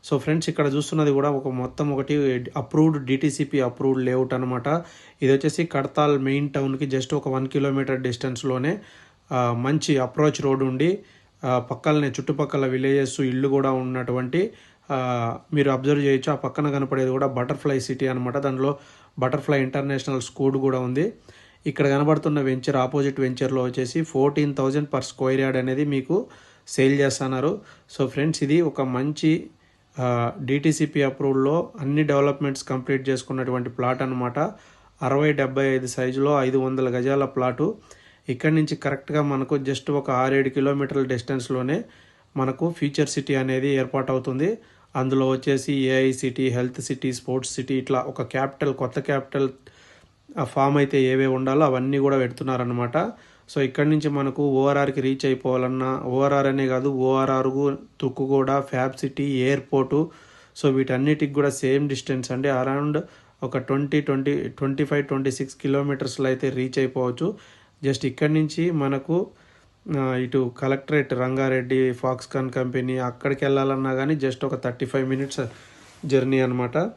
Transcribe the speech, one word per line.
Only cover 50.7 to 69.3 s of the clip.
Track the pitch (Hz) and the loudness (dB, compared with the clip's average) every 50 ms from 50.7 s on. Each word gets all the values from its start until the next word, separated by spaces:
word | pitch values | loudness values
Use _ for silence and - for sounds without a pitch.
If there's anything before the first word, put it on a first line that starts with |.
| 147 | 4
అయితే | 147 143 139 143 139 | 4 2 4 4 2
ఏవే | 131 127 131 131 135 | 4 4 4 2 2
ఉండాలో | 135 131 131 131 135 135 147 160 | 2 2 0 0 0 2 4 4
అవన్నీ | 143 131 127 127 131 139 | 4 2 0 0 0 0
కూడా | 139 135 139 139 | 2 2 4 4
పెడుతున్నారనమాట. | 135 127 123 123 - 131 131 131 123 123 123 120 120 120 123 123 156 185 226 240 - - - - _ _ - - | 2 2 0 -2 -6 -4 -4 -2 -2 -2 -2 -2 -2 -2 0 0 -2 -2 -2 -6 -12 -20 -20 -20 _ _ -6 -2
So | 151 | -2
ఇక్కడి | 139 127 127 - 147 151 | 0 0 0 2 2 4
నుంచి | 156 151 147 151 | 4 2 2 0
మనకు | 143 143 139 139 131 - 147 | 0 0 -2 -2 0 0 0
ఓఆర్ఆర్కి | 143 135 131 135 139 143 143 139 135 - 135 | 2 4 4 4 4 4 4 2 0 0 0
రీచ్ | 127 131 135 135 - | 0 0 0 0 0
అయిపోవాలన్నా, | 135 131 127 - 131 127 127 127 127 131 131 131 131 131 - - | 0 0 0 0 0 0 0 0 0 -2 -2 -2 -2 -2 -4 -4
ఓఆర్ఆర్ | 127 123 131 139 139 139 139 139 | -2 0 2 2 4 4 4 2
అనే | 139 135 139 135 | 2 2 2 0
కాదు, | 131 131 127 131 143 | 0 0 0 0 0
ఓఆర్ఆర్కు | 139 127 127 131 131 135 135 135 135 131 131 131 131 135 143 143 139 139 - - _ _ | 0 2 2 4 4 4 2 2 2 2 0 0 0 2 0 0 0 -2 -10 -20 _ _
తుక్కుగూడ, | - 131 117 - 135 131 139 135 131 135 135 139 | -4 -4 -2 -2 -2 2 2 2 4 4 2 0
ఫ్యాబ్ | 135 - - 127 127 131 131 | 0 -2 -2 -2 -2 -2 -2
సిటీ, | - - 135 131 - 139 | -4 -6 -6 -4 -4 -2
ఎయిర్‌పోర్టు, | 143 139 131 127 131 139 135 135 - - 139 131 131 139 147 160 165 - - - - - - - _ _ - | -2 0 0 2 2 2 0 -2 0 0 0 2 2 2 0 0 0 -4 -18 -20 -20 -20 -20 -20 _ _ 0
so | - 143 | 2 2
వీటన్నిటికి | 131 131 131 131 131 127 135 147 151 147 160 143 139 | 4 4 2 2 0 0 2 2 2 2 0 -2 0
కూడా | 147 143 143 | 2 2 2
సేమ్ | 139 - - 131 135 139 143 143 | 0 0 0 2 2 2 2 0
డిస్టెన్స్ | 135 120 - - 135 131 123 - | -2 -4 -4 -4 -4 -4 -2 -4
అండి. | 131 123 135 | -4 -2 0
Around | 143 135 127 127 135 135 143 147 151 147 156 175 - - - - _ _ _ - | 0 0 0 0 0 0 0 -2 0 -2 -2 -4 -6 -16 -20 -20 _ _ _ -8
ఒక | 123 123 | -4 -4
ట్వంటీ, | 131 123 - 135 139 147 139 156 151 | -4 -2 0 0 0 0 2 0 0
ట్వంటీ, | 143 147 139 135 135 143 143 143 - - | 2 2 0 0 0 0 -2 -2 -2 -6
ట్వంటీ | - - 139 135 135 139 151 | -6 -4 -2 -2 0 0 0
ఫైవ్, | 143 151 143 143 | 0 0 0 0
ట్వంటీ | 143 143 135 135 135 | 0 -2 -2 0 -2
సిక్స్ | 123 - 139 131 - | -2 -2 -6 -8 -8
కిలోమీటర్స్‌లో | _ - 139 135 139 143 143 139 131 135 127 120 - 135 | _ -2 0 0 2 2 0 -2 -2 -4 -6 -4 -2 0
అయితే | 131 131 127 143 135 | 0 0 0 0 -2
రీచ్ | 131 127 127 131 127 143 | 0 -2 -4 -2 0 0
అయిపోవచ్చు. | 131 127 127 131 127 123 123 120 160 185 208 - - - - - _ _ _ _ - | 0 0 0 -2 -2 -2 -2 -2 -2 -4 -4 -6 -14 -20 -20 -20 _ _ _ _ -2
Just | 139 131 120 - | -2 -2 0 -2
ఇక్కడి | 135 120 - 156 151 156 | -4 -2 0 0 2 2
నుంచి | 156 156 151 - - 165 175 | 2 2 0 0 -2 -2 0
మనకు, | 175 156 139 135 139 135 135 - 160 175 208 - | 0 0 0 0 -2 -2 -2 -2 -2 -2 -2 -4